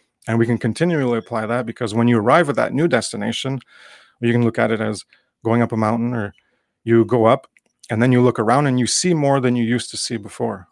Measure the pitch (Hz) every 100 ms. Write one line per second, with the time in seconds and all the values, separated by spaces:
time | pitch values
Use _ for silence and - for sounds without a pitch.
0 | _ _ - 113 113 117 120 110 170 160
1 | 127 117 - 117 107 120 113 - 113 107
2 | 120 120 107 156 156 123 113 127 170 123
3 | - 107 104 113 135 135 - _ - -
4 | _ - 120 120 117 117 117 110 110 101
5 | - _ _ _ 113 117 117 110 110 117
6 | 117 123 101 - _ _ _ _ 113 117
7 | 110 123 110 135 - _ _ _ - 110
8 | 127 123 123 120 110 131 143 127 117 -
9 | 185 160 143 139 123 123 113 120 - -
10 | - 113 104 - 117 101 -